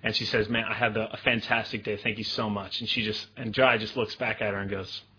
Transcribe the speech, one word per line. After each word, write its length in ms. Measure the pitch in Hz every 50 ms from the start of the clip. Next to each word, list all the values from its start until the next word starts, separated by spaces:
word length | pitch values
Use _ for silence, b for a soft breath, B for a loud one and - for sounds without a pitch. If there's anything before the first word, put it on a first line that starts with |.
and 140 | - 117 107
she 100 | - 110
says, 240 | 107 - 117 107 101
"Man, 140 | 117 113 113
I 100 | 107 -
had 240 | - 120 117 107 110
a, 160 | 110 107 -
a 40 | -
fantastic 640 | - 135 120 113 - - 120 113 110 - - 110 104
day. 140 | 117 104 101
Thank 200 | - 120 107 110
you 60 | 107
so 260 | - - - 117 107
much." 300 | 104 101 95 92 - -
And 100 | 120 107
she 140 | - - 110
just, 240 | 107 104 - - - - -
and 160 | 117 117 104
Jai 240 | 127 131 127 120 110
just 180 | 110 104 -
looks 200 | 131 113 104 -
back 260 | - 123 113 110 -
at 120 | 117 104 98
her 60 | 98
and 100 | 101 101
goes 340 | 101 98 95 95 - - - _ -